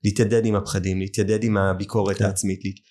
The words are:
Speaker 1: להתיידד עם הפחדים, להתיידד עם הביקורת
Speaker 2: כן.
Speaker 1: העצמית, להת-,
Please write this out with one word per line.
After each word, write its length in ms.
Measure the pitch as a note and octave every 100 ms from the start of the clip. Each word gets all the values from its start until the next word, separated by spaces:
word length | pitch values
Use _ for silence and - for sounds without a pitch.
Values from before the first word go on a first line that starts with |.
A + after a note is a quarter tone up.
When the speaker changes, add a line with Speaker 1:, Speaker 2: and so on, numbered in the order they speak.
Speaker 1:
להתיידד 420 | G#2 G2+ G#2+ A2+ A2+
עם 80 |
הפחדים, 460 | G#2 - G2+ F#2 F#2
להתיידד 440 | F#2+ - G2+ G#2+
עם 120 | A2+ G#2
הביקורת 600 | G2 F#2 G2 A2 G2+ F#2+
Speaker 2:
כן. 80 |
Speaker 1:
העצמית, 400 | G2+ G2 G2 F#2+
להת-, 100 | G2 G2 _